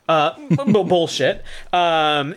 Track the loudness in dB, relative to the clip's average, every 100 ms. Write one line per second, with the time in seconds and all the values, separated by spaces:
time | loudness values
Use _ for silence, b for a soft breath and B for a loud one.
0 | 0 2 0 -2 -2 0 2 2 2 0
1 | 0 0 -2 -2 -8 B B -2 0 2
2 | 0 0 -4